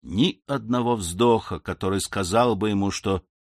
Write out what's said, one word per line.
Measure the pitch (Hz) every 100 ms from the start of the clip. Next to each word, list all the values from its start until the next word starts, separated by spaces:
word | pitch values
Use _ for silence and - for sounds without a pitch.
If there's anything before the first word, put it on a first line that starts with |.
Ни | 60 92 170 - -
одного | 135 110 123 120 117
вздоха, | 87 90 120 113 - 87
который | - 87 95 98
сказал | - 101 90 110 123 101
бы | 107
ему, | 101 98
что | - 107 95 _ _